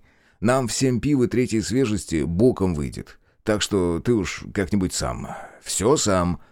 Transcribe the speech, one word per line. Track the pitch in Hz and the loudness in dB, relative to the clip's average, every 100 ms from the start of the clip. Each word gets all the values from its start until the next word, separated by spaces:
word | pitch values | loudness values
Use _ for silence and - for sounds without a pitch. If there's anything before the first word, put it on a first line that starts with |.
| _ _ _ _ | _ _ _ _
Нам | 117 131 120 | 0 0 0
всем | - 135 120 | 0 0 0
пиво | 131 143 120 | 2 2 2
третьей | 113 117 110 | 2 0 -2
свежести | 92 120 123 104 - 80 | 0 0 0 -2 -2 -2
боком | 69 87 123 - 92 76 | -2 2 4 4 0 -2
выйдет. | 65 - - - _ _ | -4 -8 -14 -18 _ _
Так | - 107 | -2 -2
что | - 101 87 82 | 0 0 0 0
ты | - | 0
уж | 117 85 - - | 0 0 -6 -8
как-нибудь | - 95 104 90 | -4 0 0 0
сам. | - 64 58 - - - - | -2 -6 -6 -10 -14 -16 -16
Всё | - - 101 156 | -8 0 2 4
сам». | 104 92 87 82 - | 4 2 2 -2 -8